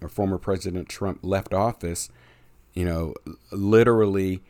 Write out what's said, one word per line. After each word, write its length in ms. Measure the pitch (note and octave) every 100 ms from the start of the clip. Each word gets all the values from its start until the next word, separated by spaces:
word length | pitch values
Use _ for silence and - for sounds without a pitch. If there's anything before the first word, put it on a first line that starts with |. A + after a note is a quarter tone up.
or 60 | D#2+
former 300 | - G2 F2+
President 500 | - F#2+ F#2 F2+ -
Trump 320 | - G2 -
left 320 | F2+ F#2+ -
office, 560 | F#2+ A2+ A#2 F2 E2+ - - - _ - _ _
you 100 | F2+
know, 300 | F2+ E2 D#2+ - -
l-, 80 | - -
literally, 880 | G2 G2+ A2 A#2 A2+ G#2 G2 F#2+ F#2 -